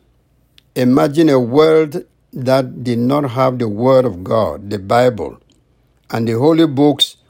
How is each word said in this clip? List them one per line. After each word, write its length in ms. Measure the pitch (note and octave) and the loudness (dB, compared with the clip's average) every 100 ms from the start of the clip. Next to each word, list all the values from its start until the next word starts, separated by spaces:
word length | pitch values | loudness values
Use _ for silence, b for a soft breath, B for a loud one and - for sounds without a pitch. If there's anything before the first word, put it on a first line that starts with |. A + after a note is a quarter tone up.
| _ _ _ _ _ _ _ | _ _ _ _ _ _ _
imagine 540 | - B2+ C3+ D#3 C#3+ D#3+ | -2 2 2 2 2 2
a 100 | C3+ | 2
world 680 | A#2 C3+ D#3 D#3+ D#3 E3+ - _ _ | 2 2 4 4 0 -6 -14 _ _
that 500 | - C3 C3+ B2+ - | -8 0 0 -2 -8
did 160 | B2 A#2 | -4 -2
not 320 | B2 C#3+ C#3+ | 0 -2 -2
have 260 | A#2+ C3 B2 | -2 -2 -2
the 100 | A#2 | -6
Word 360 | G2+ B2 C3 | -2 2 2
of 200 | B2 F2 | 2 -4
God, 460 | F2+ A2+ F#2+ D2 G2+ | -4 -2 -2 -6 -10
the 80 | G#2 | -10
Bible, 600 | F#2+ A#2 B2+ G#2+ C#2+ - _ _ _ _ _ _ _ | -2 2 2 0 -10 -12 _ _ _ _ _ _ _
and 160 | A#2 A#2 | -6 -4
the 120 | A2+ | 0
holy 280 | C#3+ D#3+ E3 | 2 2 2
books 500 | C3+ D3 C#3+ - - | 2 0 2 -2 -4